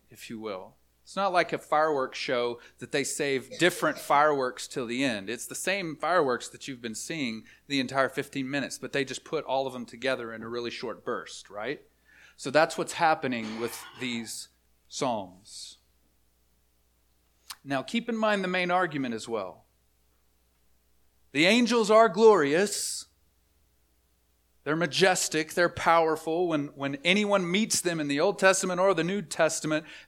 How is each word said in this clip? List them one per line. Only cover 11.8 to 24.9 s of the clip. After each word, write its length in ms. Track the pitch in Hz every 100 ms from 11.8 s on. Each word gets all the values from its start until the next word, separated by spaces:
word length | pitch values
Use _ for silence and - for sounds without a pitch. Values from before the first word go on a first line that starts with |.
| _ _ _ _ - -
So 140 | -
that's 260 | 143 165 -
what's 180 | 165
happening 640 | - 165 156 135 120 110 110
with 200 | 117 - - -
these 480 | 127 117 110 - - _ _ _ _
Psalms. 920 | - 135 113 90 90 104 - - - _ _ _ _ _ _ _ _ _ _ _ _ _ _ _ _ - -
Now, 180 | 139 135
keep 260 | 131 233 233
in 80 | 226
mind 260 | 214 202
the 60 | 185
main 240 | 185 180
argument 420 | 180 175 147 131
as 140 | 113 120
well. 380 | 110 92 85 _ _ _ _ _ _ _ _ _ _ _ _ _ _ _ _ _
The 160 | 139 175
angels 460 | 233 233 240 202
are 160 | 214 226
glorious. 1000 | 175 226 202 143 160 202 - - - - _ _ _ _ _ _ _ _ _ _ _ _ _ _ _
They're 100 | 135
majestic. 800 | 160 170